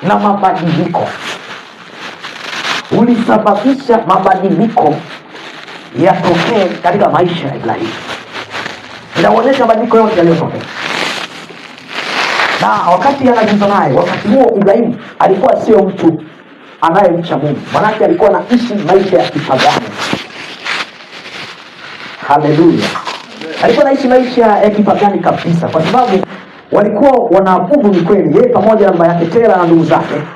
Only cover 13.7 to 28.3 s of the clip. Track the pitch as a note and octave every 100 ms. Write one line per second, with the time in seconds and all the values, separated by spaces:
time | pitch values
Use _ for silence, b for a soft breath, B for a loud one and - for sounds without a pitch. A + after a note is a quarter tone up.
13.7 | G3+ D#3 C#3+ F3 - G#3+ C4+ B3 G3 -
14.7 | G#3 A#3+ - B B - F#3+ C4 - -
15.7 | G#3+ F#3+ F3+ E3 - - - - - -
16.7 | - D#3+ F3 G3 E3+ E3+ D3 D3 C3+ -
17.7 | C#3+ G#3+ G#3+ G3+ F3 G#3 - - A#3+ -
18.7 | G#3 D3+ F#3+ - - - - - C3 -
19.7 | - G#2+ - - - - - - - -
20.7 | - - - - - - - - - -
21.7 | - - - - - - C#3+ D3+ D3 E3+
22.7 | - - - - - - - D#3+ - D#3+
23.7 | B3+ C#4+ C4+ B3+ B3+ B3 - A3+ G3 G#3
24.7 | G#3 G3 - G#3 F#3+ E3+ - - E3+ E3+
25.7 | D#3+ E3 B3+ B3 F#3+ - B B B B
26.7 | - G#3 - C#4 B3+ - F3+ F#3+ F#3 -
27.7 | C#4+ G#3 F3+ E3 G3+ D#3